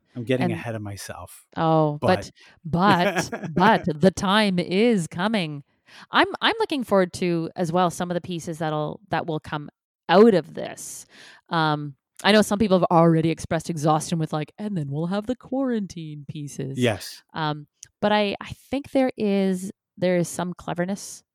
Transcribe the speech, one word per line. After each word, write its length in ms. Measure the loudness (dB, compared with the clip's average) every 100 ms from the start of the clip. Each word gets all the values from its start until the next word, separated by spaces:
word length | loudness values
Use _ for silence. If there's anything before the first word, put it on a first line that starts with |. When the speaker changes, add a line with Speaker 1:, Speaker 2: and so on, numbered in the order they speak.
| _ -10
Speaker 1:
I'm 80 |
getting 200 | -2 0
Speaker 2:
And 80 | 0
Speaker 1:
ahead 220 | -4 -6
of 80 | -8
myself. 640 | -10 -12 -14 -14 -16 -20 _ -4
Speaker 2:
Oh, 420 | 2 2 2 0
Speaker 1:
But 320 | 0 0 -2 -16 -20 _
Speaker 2:
but, 680 | -4 2 4 4 2 0 -4
but, 240 | -6 -6
Speaker 1:
<laughs> 0 |
Speaker 2:
but 460 | 2 4 4 0 2
the 100 | 2
time 480 | 2 0 2 2 0
is 480 | -2 2 2 2 -2
coming. 560 | -4 -2 -2 -4 -8 -14 _ _ -20 -4
I'm, 160 | 0 0 0
I'm 140 | -2 0
looking 240 | -2 -4
forward 300 | 0 2 2
to, 360 | 0 -2 -2 -4
as 160 | -4 -2
well, 180 | 2 0
some 200 | 0 -6
of 40 | -6
the 40 |
pieces 380 | -6 -8 -8 -6
that'll, 420 | -4 -2 -4 -8 _
that 160 | -4 -4
will 120 | -6
come 300 | -6 -10 -10 -18 _ _ 4
out 260 | 8 10
of 200 | 8 2
this. 520 | -6 -12 -12 -16 -16 -20 -20 -20 -20 _
Um, 440 | 0 0 0 -4 -12 _ -2
I 80 | 4
know 100 | 6
some 160 | 4 2
people 180 | 2 4
have 60 | 4
already 400 | 6 6 4 2
expressed 400 | -2 -4 -6 -4
exhaustion 480 | -2 2 0 0 -4
with, 140 | -4
like, 180 | -4 -6 -10
"And 180 | -8 -6
then 140 | -4
we'll 160 | -4 -4
have 200 | -4 -4
the 100 | -8
quarantine 880 | -6 -4 -2 -2 -6 -10 -12 -12 -14
pieces." 500 | -12 -12 -8 -8 -2
Speaker 1:
Yes. 440 | 0 0 -6 -16 _
Speaker 2:
Um, 360 | -6 -4 -6 -10 _ -20 _
but 100 | 0
I, 240 | 2 0 -4
I 80 | -10 -18 _
think 200 | -8 -2
there 220 | 0 0 0
is, 540 | 0 0 0 -2 -6 -12 _ -4
there 200 | 0 0
is 100 | 0
some 240 | -4 -8
cleverness 720 | -8 -8 -6 -4 -6 -10 -18 _